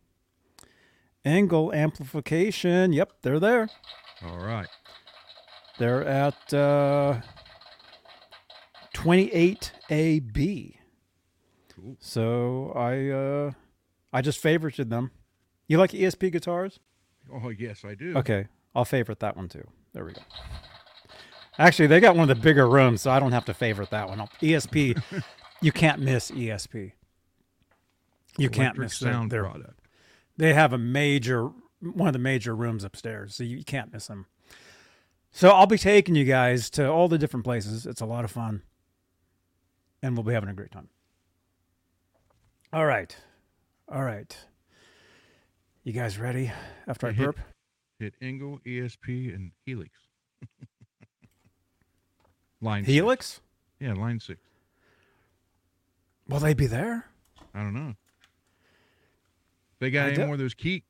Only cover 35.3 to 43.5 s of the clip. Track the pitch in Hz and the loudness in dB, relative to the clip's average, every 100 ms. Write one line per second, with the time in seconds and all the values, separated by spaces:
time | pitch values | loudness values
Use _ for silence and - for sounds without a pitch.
35.3 | - 180 196 202 214 190 208 190 156 135 | 6 8 10 8 6 6 6 6 2 4
36.3 | 131 123 123 110 - 139 160 175 165 151 | 4 2 0 -2 -2 0 2 2 2 -2
37.3 | 123 123 120 101 110 117 113 110 117 113 | -4 -4 -4 -6 -8 -10 -10 -8 -6 -8
38.3 | 120 113 104 - _ _ _ _ _ _ | -8 -8 -8 -12 _ _ _ _ _ _
39.3 | _ _ _ _ _ _ _ 135 117 107 | _ _ _ _ _ _ _ -6 -4 -2
40.3 | 120 101 95 101 92 - _ _ _ _ | -4 -4 -10 -16 -20 -20 _ _ _ _
41.3 | _ _ _ _ _ _ _ _ _ _ | _ _ _ _ _ _ _ _ _ _
42.3 | _ _ _ _ 156 156 117 85 - - | _ _ _ _ 0 0 0 -4 -14 -20
43.3 | _ _ | _ _